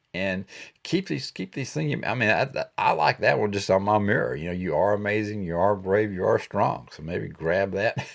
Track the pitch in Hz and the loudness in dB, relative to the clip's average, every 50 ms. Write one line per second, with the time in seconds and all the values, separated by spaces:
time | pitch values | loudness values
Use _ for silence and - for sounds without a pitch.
0 | _ _ - 87 95 98 92 92 101 - - - - - _ _ _ - - 190 | _ _ -6 -4 -2 -2 -2 -4 -6 -10 -14 -18 -20 -20 _ _ _ -2 -2 -2
1 | 190 - 160 135 131 - - - 190 190 - 143 131 - - 151 156 151 135 - | -2 -2 -4 -6 -6 -8 -10 -10 -12 -10 -8 -8 -8 -6 -4 -4 -2 -2 -2 -2
2 | - - 113 127 120 104 110 80 123 135 - - - - _ - - - 170 160 | -2 -4 -2 0 2 4 4 4 2 0 0 -4 -6 -4 _ 0 2 2 2 4
3 | 151 143 127 - 104 117 147 - 110 104 101 101 95 - 95 95 98 104 107 107 | 4 2 2 4 2 2 4 4 2 0 0 -2 0 2 2 2 4 4 4 4
4 | 101 101 110 - - 58 64 69 80 87 87 90 90 90 76 - 90 101 104 101 | 4 4 2 2 0 -2 -2 -4 -4 -4 -4 -4 -4 -2 0 2 2 2 2 0
5 | 104 101 104 107 107 104 107 107 95 85 82 85 92 101 104 98 95 95 95 107 | 0 -2 -2 -2 -2 -2 -4 -6 -4 -4 0 2 2 2 2 0 0 0 2 2
6 | 107 107 98 90 92 104 110 107 - - - 101 107 131 - - - - - - | 2 0 -2 -2 2 2 2 2 0 -2 0 0 0 0 0 -4 -8 -14 -18 -14
7 | 78 80 87 - - 67 - - 78 80 85 95 98 98 95 98 101 117 - - | -10 -6 -6 -6 -6 -8 -10 -6 -2 0 2 2 0 0 -2 -2 -2 0 -2 -2
8 | - - - | -8 -8 -14